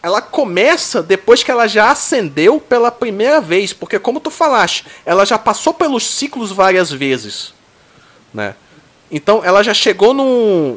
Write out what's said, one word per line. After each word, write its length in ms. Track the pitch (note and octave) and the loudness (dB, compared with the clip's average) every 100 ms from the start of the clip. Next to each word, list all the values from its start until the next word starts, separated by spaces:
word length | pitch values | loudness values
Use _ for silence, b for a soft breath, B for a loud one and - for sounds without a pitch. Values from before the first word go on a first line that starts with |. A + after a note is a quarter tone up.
ela 180 | - G#3 | -2 -4
começa 800 | - - B3+ F3 A#3+ E4+ - A3+ | -2 -4 -2 0 2 0 -2 -6
depois 400 | E3 F#3+ - A#3+ | -2 -2 4 4
que 80 | - | 4
ela 160 | B3 A3+ | 0 0
já 240 | G#3 A3 | 2 2
ascendeu 680 | D4 - C4+ F3 C#3+ E3+ D4 | 2 0 -2 -2 2 2 2
pela 300 | - A#3+ A#3 | 0 0 0
primeira 500 | A#3 A#3+ G3 A#3 D4+ | -2 -6 -2 0 0
vez, 320 | E3+ F3+ G3 | 0 -2 -2
porque 260 | - - G#3 | -8 -6 -4
como 220 | - C4+ | -4 -4
tu 100 | D#4 | -8
falaste, 540 | - D#4+ B3+ F3 - - B - | -2 0 2 0 -2 -10 B -2
ela 180 | F3 | 0
já 140 | G3+ A3 | 2 0
passou 340 | A3+ G#3 - | 0 -2 -2
pelos 340 | E4 E4 B3+ - | 0 -2 -2 -4
ciclos 460 | - C#4 C4 G#3+ | -6 -8 -8 -10
várias 380 | F#3+ F#3+ F#3 E3+ | 0 2 2 0
vezes, 640 | C#3 C#3 B2+ G#2 - - _ _ _ b b b b _ | -4 -4 -4 -6 -14 -16 _ _ _ b b b b _
né? 200 | G#2+ G#2 G2 b b b _ _ | -10 -10 -10 b b b _ _
Então, 320 | D3+ E3+ A3 | -6 0 0
ela 200 | G3+ F#3+ | 4 2
já 100 | G#3 | 2
chegou 400 | - - F#3+ G#3 | 0 0 2 2
num, 640 | C4+ C4+ B3 A3 F#3 D3 | 2 0 2 2 0 0